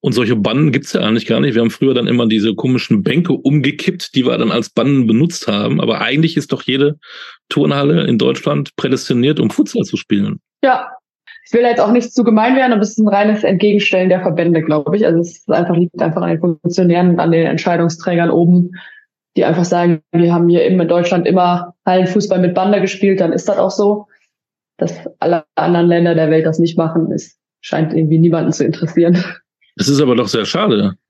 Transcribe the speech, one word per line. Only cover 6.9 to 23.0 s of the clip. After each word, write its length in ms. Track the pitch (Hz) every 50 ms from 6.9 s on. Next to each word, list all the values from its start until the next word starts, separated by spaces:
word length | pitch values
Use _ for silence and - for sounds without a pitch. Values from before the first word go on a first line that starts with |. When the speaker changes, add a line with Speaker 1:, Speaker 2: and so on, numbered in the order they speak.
| 151 151 _ - - - - - - _ _ _
Speaker 1:
Turnhalle 560 | - 143 147 151 143 139 139 143 160 170 -
in 140 | - 123 110
Deutschland 580 | 123 127 135 - - 147 147 147 143 - _
prädestiniert, 640 | - - 131 131 131 - - 135 120 120 139 160 -
um 80 | - 110
Futsal 360 | - - 302 302 - 240 -
zu 120 | - -
spielen. 440 | - - _ - 101 101 104 - - _ _ _ _ -
Speaker 2:
Ja. 260 | 269 254 - - - - - _ _ _ _ _ - - - _
Ich 60 | - -
will 80 | 233 240
jetzt 180 | 240 233 -
auch 120 | - 208 233
nicht 200 | 247 233 233 -
zu 120 | - 226
gemein 320 | 208 220 214 214 240 262
werden, 160 | 269 262 254 240
aber 100 | 208 202
es 80 | 208
ist 80 | - -
ein 100 | 220 208
reines 360 | 196 202 208 208 214 214 -
Entgegenstellen 640 | - 196 170 202 208 202 208 202 - - 185 185 185
der 120 | 180 180
Verbände, 420 | 180 185 160 165 170 170 170 160 156
glaube 340 | - 151 151 143 147 170
ich. 100 | 208 214
Also 140 | - 165 165
es 180 | 170 170 - -
ist 120 | _ -
einfach, 260 | - 156 175 175 180
liegt 240 | 165 180 170 _ 175 160
einfach 200 | 165 160 175 175
an 80 | 175
den 100 | 170 160
Funktionären 720 | 165 180 165 151 _ 175 175 - 185 175 170 175 180 180
und 100 | 175 165
an 100 | 170 165
den 160 | 165 165 165
Entscheidungsträgern 840 | 139 143 165 - 185 175 170 170 170 165 - - - 175 170 170 165
oben, 420 | - 170 170 170 175 180 175 180 - - - - - - _ _ _ _ _ _ _
die 80 | - -
einfach 200 | - 160 175 170
sagen, 360 | 175 185 175 175 175 170 156 _ _ -
wir 200 | 170 170 170 170
haben 160 | 170 170 170
hier 160 | 175 175 -
in 220 | - 185 180 170
Deutschland 400 | 165 170 175 175 175 190 175 175
immer 480 | - 185 185 180 175 175 175 175 - - _ _
Hallenfußball 540 | - 185 185 185 - - 214 202 - 196 180
mit 140 | 180 180 180
Bande 260 | 185 185 202 202 202
gespielt, 400 | 190 190 - -